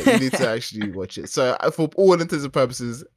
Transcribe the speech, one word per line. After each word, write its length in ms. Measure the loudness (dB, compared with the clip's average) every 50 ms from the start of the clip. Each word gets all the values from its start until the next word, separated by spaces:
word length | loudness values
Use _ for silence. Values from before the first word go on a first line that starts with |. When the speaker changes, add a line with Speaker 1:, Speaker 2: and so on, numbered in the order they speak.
| 4 4
Speaker 1:
you 80 | 4 4
need 140 | 2 0 0
to 160 | 0 0 0
Speaker 2:
<laughs> 80 | -2
Speaker 1:
actually 340 | -4 -6 -8 -8 -8 -8 -8 -6
watch 260 | -8 -10 -10 -10 -14
it." 100 | -12 -8
So, 260 | -2 0 0 0 0 0
uh, 100 | -2 -2
for 200 | 0 0 -2 -2 2
all 180 | 4 6 6 6
intents 300 | 6 2 -2 -4 -4 -6
and 80 | -2 0
purposes, 520 | 0 0 0 0 -6 -8 -8 -8 -10 -14 -20 _